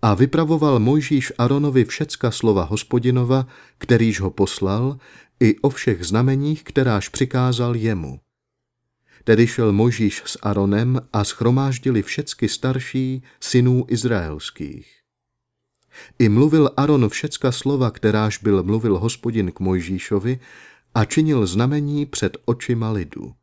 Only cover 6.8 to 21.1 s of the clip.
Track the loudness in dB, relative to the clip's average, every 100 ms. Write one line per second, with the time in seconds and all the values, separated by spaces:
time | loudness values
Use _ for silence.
6.8 | 2 0 -2 -4 -2 0 0 0 -2 0
7.8 | -2 -2 -6 -12 _ _ _ _ _ _
8.8 | _ _ _ _ 2 4 4 2 2 4
9.8 | 2 2 -2 -2 -12 -8 -4 0 2 2
10.8 | 0 -2 -2 -2 -2 -2 0 2 0 -2
11.8 | -2 -2 -2 -6 -8 -4 -4 -2 -4 -4
12.8 | -4 -4 -4 -6 -10 _ -2 2 4 2
13.8 | 0 -2 0 -2 -4 -8 -12 -12 -12 -12
14.8 | -18 _ _ _ _ _ _ _ _ _
15.8 | _ -20 -20 _ 2 4 4 4 2 2
16.8 | 2 4 2 0 -8 -4 -4 -2 -2 0
17.8 | 0 0 0 2 0 -2 2 2 2 0
18.8 | 0 0 0 -4 -4 -2 -2 -2 -2 -2
19.8 | -2 -8 -2 -2 -2 -6 -8 -20 -20 _
20.8 | _ -2 0